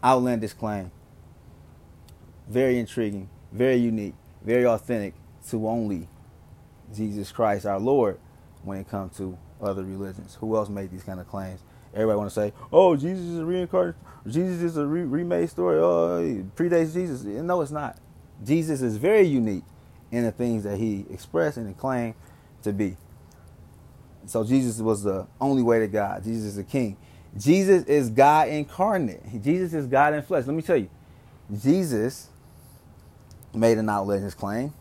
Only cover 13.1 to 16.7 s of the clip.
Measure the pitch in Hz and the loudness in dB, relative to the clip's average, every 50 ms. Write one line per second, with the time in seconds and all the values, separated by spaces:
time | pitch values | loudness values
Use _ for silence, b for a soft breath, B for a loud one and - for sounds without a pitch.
13.1 | 185 190 180 175 170 170 160 165 180 180 180 170 - 185 180 175 165 - B B | -4 -4 -6 -8 -6 -6 -6 -4 -4 -4 -4 -2 0 0 0 0 -4 -10 B B
14.1 | B B B - 113 156 180 185 180 170 170 175 160 156 147 143 151 170 180 143 | B B B -4 -2 -2 0 0 -2 -2 -2 -2 -2 -2 -2 0 -2 -2 -2 -2
15.1 | 123 156 175 175 175 175 170 165 - - 175 180 170 156 165 - - - 82 85 | -2 -2 -2 0 0 0 0 -2 -2 -2 0 2 2 4 4 4 4 4 2 2
16.1 | 87 87 85 156 127 101 92 95 - - 160 175 | 2 0 -2 -2 -2 -4 -6 -10 -6 -2 0 2